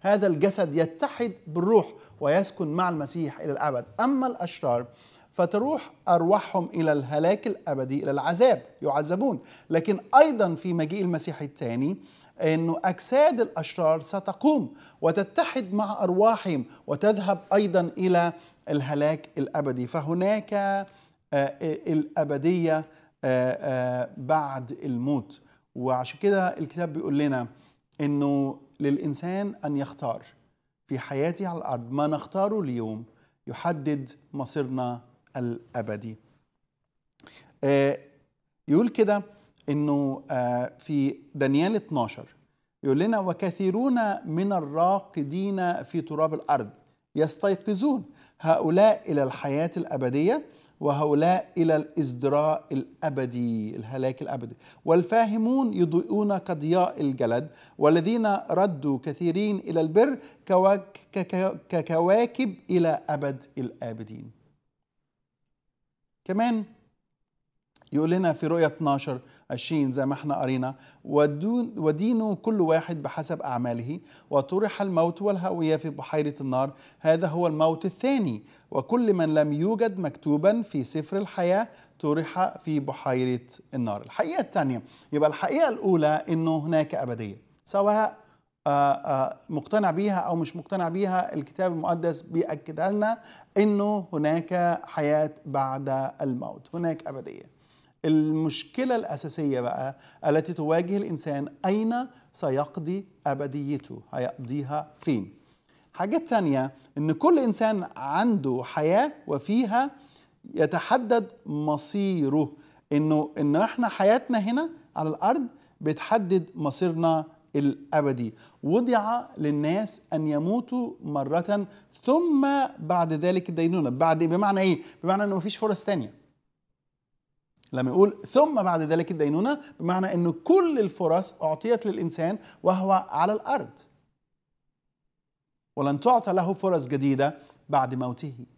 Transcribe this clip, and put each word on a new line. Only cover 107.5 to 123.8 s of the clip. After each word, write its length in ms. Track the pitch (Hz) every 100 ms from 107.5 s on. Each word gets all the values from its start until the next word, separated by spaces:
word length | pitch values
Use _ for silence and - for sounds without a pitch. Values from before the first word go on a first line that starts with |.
| 208 220 214 175 -
عنده 640 | 135 156 233 208 139 127
حياة 500 | 120 - 151 190 285 294 -
وفيها 640 | - - 220 240 226 277 - - _ _ _ -
يتحدد 800 | - 151 170 - 254 233 233 220 - -
مصيره، 1080 | 147 151 151 - 202 196 180 139 147 143 - - _ _
إنه، 380 | 147 156 151 151 -
إنه 260 | 147 151
إحنا 240 | 220 - 233
حياتنا 500 | - 202 240 - 240
هنا 320 | 202 247 330 330 - -
على 120 | 156
الأرض 380 | 156 190 269 254 - _ _
بتحدد 720 | 147 151 - 226 190 190 165
مصيرنا 720 | - 147 139 185 160 165 160 156 - _ 143
الأبدي. 800 | 143 - - 156 143 131 117 - - _
"وضع 640 | 139 190 247 240 208 240 - -
للناس 640 | 151 147 151 175 214 - -
أن 160 | 160 156
يموتوا 640 | 147 160 226 247 254 240 -
مرة 640 | - 143 135 160 175 208 196 - _ -
ثم 440 | - 294 349 285 277 277 269 -
بعد 340 | 156 175 165
ذلك 360 | 160 175 185 180
الدينونة". 420 | 165 165 180